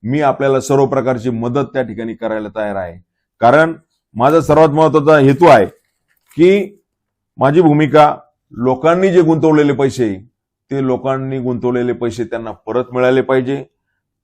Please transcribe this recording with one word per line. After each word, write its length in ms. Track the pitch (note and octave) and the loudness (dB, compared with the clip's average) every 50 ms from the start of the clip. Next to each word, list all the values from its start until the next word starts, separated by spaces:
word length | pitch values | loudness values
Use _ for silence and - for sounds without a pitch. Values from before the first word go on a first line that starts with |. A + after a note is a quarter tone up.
| G2 | -8
मी 180 | A2 C3+ D3+ | -6 -4 -2
आपल्याला 380 | D3 C3+ C3 - C#3 C3+ C3+ C3 | -2 -2 -2 -2 -2 -2 -2 -2
सर्व 260 | C3 - C#3 C#3 C#3 | -2 -2 0 0 0
प्रकारची 440 | C3 C#3 C3 A2+ C3 B2+ A#2 A2 B2+ | 0 0 -2 -2 -4 -4 -4 -4 -6
मदत 360 | A#2 A2+ A#2 A#2+ B2 C#3+ C3 - - | -6 -6 -6 -4 -4 -4 -6 -6 -6
त्या 80 | C3+ | -8
ठिकाणी 320 | B2 A2+ G#2 A2 A2+ A2+ A2 | -6 -6 -8 -10 -10 -10 -10
करायला 360 | - A#2 A2 A2 G#2+ G#2+ G2+ G#2 | -8 -8 -8 -6 -6 -8 -10 -8
तयार 200 | A2 G#2+ G#2 G2 | -8 -8 -6 -6
आहे. 260 | G2 F#2 F2 E2+ F2+ _ _ _ _ _ _ _ - | -8 -10 -10 -14 -18 _ _ _ _ _ _ _ 0
कारण 340 | A2+ A#2+ C3 D#3 D#3+ E3 D#3+ - _ _ _ _ _ _ - | 2 2 4 4 2 0 -2 -8 _ _ _ _ _ _ -6
माझा 280 | G#2+ B2 C#3+ D#3 E3 | -2 0 2 2 2
सर्वात 280 | C#3+ - D3+ D3+ D#3+ D3+ | 2 2 2 4 4 2
महत्त्वाचा 480 | C#3 D#3 D#3+ D3+ D#3 D#3 C#3 D#3 D#3 | 2 2 2 2 2 2 2 4 4
हेतू 280 | D3 C3+ C#3 C#3 C3+ F3 | 4 4 4 4 4 6
आहे 200 | E3 C3+ A2 F#2+ - - _ _ _ _ _ _ _ _ _ _ _ - | 6 6 6 4 0 -4 _ _ _ _ _ _ _ _ _ _ _ -2
की 460 | D3 E3 F#3 G3 G#3 F3+ G3 - _ _ _ _ _ _ _ _ _ _ _ _ | 2 4 4 4 2 0 -4 -12 _ _ _ _ _ _ _ _ _ _ _ _
माझी 240 | - B2 C3+ D3 F3 | -2 0 0 2 4
भूमिका 560 | F3+ D#3 D3 D3+ D#3 C3 C#3 D3+ D3 D3 - - - _ _ _ _ _ - | 4 4 4 2 2 2 4 4 4 4 2 -4 -12 _ _ _ _ _ -10
लोकांनी 580 | A2 A#2+ C3 B2+ B2+ D3+ D#3+ F3 F3+ F#3+ G3 E3+ | -4 -2 -2 -2 0 0 0 0 2 0 2 2
जे 80 | F3+ | 2
गुंतवलेले 520 | E3 D#3+ D#3+ D#3 D#3+ D#3 D3+ D3+ D3 C#3+ C3+ | 2 2 2 0 2 2 2 2 2 2 0
पैसे, 560 | A#2+ C#3 C3+ - B2+ A#2+ G#2+ G2 F#2+ G#2+ _ _ _ _ _ _ _ _ - | 0 -2 -2 -2 -2 -4 -4 -4 -8 -14 _ _ _ _ _ _ _ _ -10
ते 140 | C#3 C#3 C3+ | -6 -4 -4
लोकांनी 540 | B2+ B2+ B2 C3 C3+ C3+ C3+ C3 C3+ C3+ C3 | -2 -4 -4 -4 -6 -6 -6 -6 -8 -8 -6
गुंतवलेले 540 | A#2+ B2+ B2 A2+ B2 B2 B2 B2 A#2+ B2 A#2 | -6 -6 -6 -4 -4 -4 -2 -2 -2 -4 -4
पैसे 300 | A#2 A#2+ A#2 - B2 A2+ | -4 -6 -8 -6 -8 -10
त्यांना 280 | - A#2 A2+ A2+ A2 | -8 -8 -12 -10 -12
परत 320 | G2+ - - A2 A2 B2 B2+ B2+ B2 | -14 -14 -10 -6 -6 -6 -6 -4 -4
मिळाले 280 | B2+ B2+ B2+ C3 C3 | -2 0 2 2 0
पाहिजे. 440 | B2+ C3 C3 C3 B2+ B2+ C#3 C#3 C3+ _ _ _ _ _ _ _ _ _ _ _ | 0 0 0 -2 -2 -2 -6 -8 -10 _ _ _ _ _ _ _ _ _ _ _